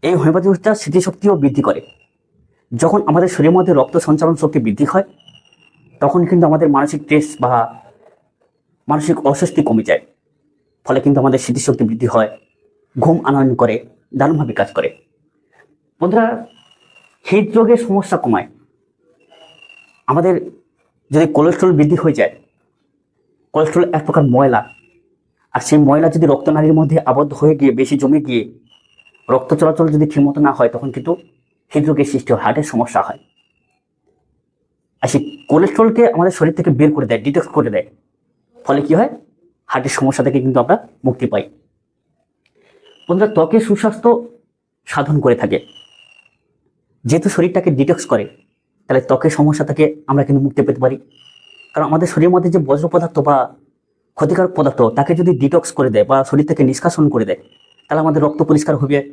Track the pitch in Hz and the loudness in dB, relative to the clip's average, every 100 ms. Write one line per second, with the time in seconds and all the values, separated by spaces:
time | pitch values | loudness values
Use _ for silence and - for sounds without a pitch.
0 | - 175 147 175 185 190 214 214 - 170 | 0 0 2 2 2 0 0 -2 0 0
1 | 185 180 202 185 139 - - - - _ | 0 -2 0 2 0 0 -2 -2 -6 _
2 | _ _ _ _ _ _ _ 117 165 202 | _ _ _ _ _ _ _ -2 0 0
3 | 196 160 180 180 151 180 185 151 127 175 | 2 2 0 2 2 2 2 2 2 -2
4 | 156 151 160 160 151 151 110 101 - 190 | 0 0 0 0 -2 -2 -4 -2 -2 -2
5 | 196 _ _ _ _ _ _ _ _ _ | -4 _ _ _ _ _ _ _ _ _
6 | - 180 170 180 165 156 156 139 147 147 | 0 0 2 4 4 4 2 2 0 -4
7 | - 151 147 - 127 123 113 - - _ | -2 0 0 -4 -2 -2 -2 -8 -20 _
8 | _ _ _ _ _ _ _ _ - 151 | _ _ _ _ _ _ _ _ -4 -2
9 | 151 160 - 143 165 - 147 110 104 - | 0 -2 0 0 -2 -2 0 0 0 -4
10 | - _ _ _ _ _ _ _ - 135 | -4 _ _ _ _ _ _ _ -4 -2
11 | 143 139 135 131 - 127 - 123 110 113 | 2 2 2 0 -2 -4 -2 -2 -2 -2
12 | 120 117 107 - _ _ _ _ _ - | -2 0 -2 -6 _ _ _ _ _ -2
13 | 147 165 - 139 135 120 120 110 - _ | 0 2 0 0 0 0 0 -2 -8 _
14 | _ 131 139 160 127 104 98 - - - | _ -4 -2 0 -4 -4 -6 -4 -6 -8
15 | _ _ _ _ _ _ _ _ _ _ | _ _ _ _ _ _ _ _ _ _
16 | 175 220 226 240 - _ _ _ _ _ | -2 0 0 -4 -12 _ _ _ _ _
17 | _ _ - 196 208 220 233 233 - 196 | _ _ -2 0 2 2 4 2 2 -4
18 | 196 185 - 101 - _ _ _ _ _ | -2 -4 -2 -2 -4 _ _ _ _ _
19 | _ _ _ _ _ _ _ - _ _ | _ _ _ _ _ _ _ -20 _ _
20 | - 143 175 170 - - _ _ _ _ | -4 0 0 -2 -4 -18 _ _ _ _
21 | _ 143 165 147 156 - 185 160 147 165 | _ 2 2 2 2 2 2 4 2 2
22 | 165 139 - - _ _ _ _ _ _ | 0 0 -2 -4 _ _ _ _ _ _
23 | _ _ _ _ _ 151 156 160 175 156 | _ _ _ _ _ -2 0 2 0 -2
24 | 151 - 143 123 139 117 - _ _ _ | 0 0 2 2 2 0 -2 _ _ _
25 | _ _ _ _ _ 123 - 151 143 147 | _ _ _ _ _ -8 0 4 4 4
26 | 165 165 160 139 - 156 156 160 151 156 | 2 2 2 2 0 0 2 2 2 0
27 | - 165 147 139 147 147 139 120 127 143 | 0 0 -2 0 0 4 2 2 0 0
28 | 135 151 139 120 107 - _ _ _ _ | 2 0 0 -4 -4 -14 _ _ _ _
29 | _ _ - 131 127 151 160 156 165 151 | _ _ -2 -2 0 0 0 2 0 2
30 | 151 151 139 139 147 135 120 120 131 127 | 0 2 0 2 0 2 -2 -2 -10 -10
31 | 160 175 _ _ _ _ _ 151 147 143 | -6 -6 _ _ _ _ _ -2 0 0
32 | 143 131 - 117 - 123 147 117 - 98 | 0 -4 -2 -2 -2 -4 -4 -4 -2 -2
33 | - - _ _ _ _ _ _ _ _ | -4 -8 _ _ _ _ _ _ _ _
34 | _ _ _ _ _ _ _ _ _ _ | _ _ _ _ _ _ _ _ _ _
35 | 131 139 - - _ 151 196 - 226 220 | -4 -2 -4 -14 _ 0 2 2 2 4
36 | 233 156 180 180 156 165 175 127 151 151 | 2 2 -2 0 -2 0 -2 2 2 0
37 | 123 110 117 139 - - 135 104 - _ | -2 -2 -2 -4 -2 -2 -2 -4 -8 _
38 | _ _ _ _ _ _ - 139 143 160 | _ _ _ _ _ _ -4 -2 0 0
39 | 254 - _ _ _ _ _ 139 131 - | 0 -4 _ _ _ _ _ -6 -4 -2
40 | 135 135 143 135 127 123 - 202 - _ | -2 0 0 0 0 -2 0 0 -2 _
41 | 131 120 123 104 - _ _ _ _ _ | -4 -4 -4 -4 -6 _ _ _ _ _
42 | _ _ _ _ _ _ _ _ _ _ | _ _ _ _ _ _ _ _ _ _
43 | _ 175 214 214 - 226 220 202 226 220 | _ -2 0 0 2 0 0 -2 -2 0
44 | 240 240 233 - _ _ _ _ - - | 0 0 -2 -20 _ _ _ _ -8 -6
45 | 143 151 - - 110 - - - _ _ | -2 0 2 0 0 -4 -8 -20 _ _
46 | _ _ _ _ _ _ _ _ _ _ | _ _ _ _ _ _ _ _ _ _
47 | 117 160 202 - 175 180 180 135 139 170 | -2 0 0 0 0 0 -2 0 0 -2
48 | - 110 104 _ _ _ _ _ _ 131 | -2 -4 -4 _ _ _ _ _ _ -2
49 | 127 131 160 151 151 151 147 143 151 - | 0 0 0 2 0 0 -4 0 0 -2
50 | - 139 139 139 135 - 139 120 127 135 | -4 -2 2 0 0 0 -2 0 -2 -2
51 | _ _ _ _ _ _ _ - 156 156 | _ _ _ _ _ _ _ -6 -2 0
52 | 170 - 165 180 175 175 135 143 160 175 | -2 2 2 2 2 0 0 -2 0 -2
53 | 165 - 143 139 123 - _ _ _ _ | -2 -4 0 0 -2 -8 _ _ _ _
54 | _ - 151 180 185 - 139 - 117 117 | _ -6 -2 0 -2 0 -2 0 0 0
55 | 139 170 180 139 139 156 - - 127 104 | -2 0 0 0 2 0 -2 -4 -2 0
56 | 104 135 135 143 147 165 135 - 170 170 | 2 0 0 0 0 0 0 0 -4 0
57 | 147 117 107 - - _ _ _ _ 151 | 0 0 -4 -6 -10 _ _ _ _ -2
58 | 160 151 147 - 156 151 - 139 135 143 | 0 2 0 0 0 0 0 -2 0 -2
59 | 143 | -4